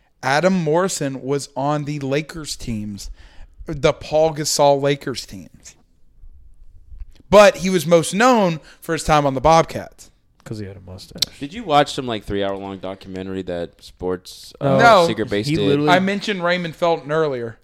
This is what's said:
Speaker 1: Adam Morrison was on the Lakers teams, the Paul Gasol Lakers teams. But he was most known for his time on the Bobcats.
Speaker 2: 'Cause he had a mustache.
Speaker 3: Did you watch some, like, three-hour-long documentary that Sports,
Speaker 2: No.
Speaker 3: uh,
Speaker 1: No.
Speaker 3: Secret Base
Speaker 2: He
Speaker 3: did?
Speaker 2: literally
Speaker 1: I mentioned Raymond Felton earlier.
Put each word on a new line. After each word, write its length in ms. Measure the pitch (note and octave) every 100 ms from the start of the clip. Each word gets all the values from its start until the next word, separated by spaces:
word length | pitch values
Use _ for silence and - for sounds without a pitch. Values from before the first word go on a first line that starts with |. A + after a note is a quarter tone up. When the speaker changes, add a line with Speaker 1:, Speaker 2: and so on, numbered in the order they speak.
| _ _
Speaker 1:
Adam 300 | B2+ C#3+ F3+
Morrison 680 | F#3 D#3 D#3+ F#3+ - C#3+ C3+
was 260 | C3 C#3+ - -
on 280 | C#3+ D3+
the 160 | C#3+ D3+
Lakers 560 | C3+ C#3+ D#3 E3 D3 -
teams, 540 | - A2 G#2 G2+ - - - - - - -
the 260 | D3+ D3+
Paul 420 | - - D3+ D#3+
Gasol 480 | D3 D3 - C#3+ C#3+
Lakers 420 | C#3+ C#3+ C#3+ A#2
teams. 520 | - F#2+ - - - - _ _ - _ - - - - - - - - - - -
But 280 | G3+ G3+ F#3
he 120 | F#3
was 160 | F#3 D3
most 260 | E3+ D3+
known 440 | F#3+ B3 A#3 F#3 D#3+ - -
for 140 | -
his 100 | D#3+
time 220 | - D3+ C#3+
on 80 |
the 60 | C3
Bobcats. 680 | C#3+ E3 D#3 A2 - - - _ _ _
Speaker 2:
'Cause 160 | - G#2+
he 60 | G2
had 120 | G2
a 20 |
mustache. 580 | F#2 F#2 - - - -
Speaker 3:
Did 140 | C#3+
you 100 | G#3
watch 300 | G#3 D3 C#3+
some, 140 | - B2
like, 180 | A2
three-hour-long 540 | - G2+ G2 G2 G2 F#2+
documentary 640 | F#2 G2 G2 F#2 F#2+ F#2+
that 400 | F2+ F2 E2+ _
Sports, 680 | - - F2+ F2+ - - - -
Speaker 2:
No. 160 | C#3 C3+
Speaker 3:
uh, 20 |
Speaker 1:
No. 280 | A#3+ G3+ E3+
Speaker 3:
Secret 220 | G#2+ A2
Base 180 | G2+ C#3+
Speaker 2:
He 100 | D#3+
Speaker 3:
did? 120 | -
Speaker 2:
literally 220 | C#3+ D3
Speaker 1:
I 80 | F3+
mentioned 420 | F#3+ G3+ G#3+ F#3+
Raymond 320 | F3 F3+ E3+
Felton 380 | D3 E3+ D#3+ C3
earlier. 460 | D#3 D3+ C3 A2+ A2